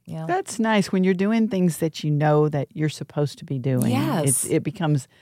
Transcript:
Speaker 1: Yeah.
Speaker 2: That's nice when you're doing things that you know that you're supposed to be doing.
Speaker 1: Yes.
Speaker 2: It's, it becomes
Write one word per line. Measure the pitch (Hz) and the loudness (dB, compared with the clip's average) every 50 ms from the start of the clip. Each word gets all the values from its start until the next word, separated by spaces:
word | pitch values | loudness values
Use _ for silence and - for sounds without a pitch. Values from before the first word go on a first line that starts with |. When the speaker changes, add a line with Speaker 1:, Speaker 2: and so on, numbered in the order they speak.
| _ | _
Speaker 1:
Yeah. | - 165 160 160 | -12 -10 -8 -6
Speaker 2:
That's | - 349 381 381 - - - | -4 -4 -4 -4 -4 -4 -2
nice | 220 226 220 208 190 - | 0 2 2 2 2 2
when | - 185 185 | 2 2 2
you're | 185 190 | 2 2
doing | 180 196 208 226 226 220 208 | 2 2 2 2 2 0 0
things | 202 190 180 175 156 - | 0 2 2 2 0 0
that | 165 160 - - - | -2 -4 -4 -2 -2
you | 151 | 0
know | 151 147 151 151 151 151 151 151 | 0 2 4 4 4 4 4 2
that | 151 143 131 - - | 0 -2 -4 -4 -4
you're | 160 151 151 | -4 -4 -4
supposed | - - 151 - - 151 147 143 - - | -4 -6 -12 -8 -4 -4 -4 -4 -4 -8
to | 160 | -10
be | - 139 135 | -8 -6 -4
doing. | 117 139 127 123 - 117 | -2 0 0 0 0 0
Speaker 1:
Yes. | 123 135 294 - 262 170 147 139 | 0 0 0 0 0 0 0 0
Speaker 2:
It's, | 135 - - | 0 0 0
it | - - 156 - | 0 0 0 0
becomes | 160 147 - 170 151 151 139 - - _ _ | -2 -6 -2 0 0 0 0 -2 -6 _ _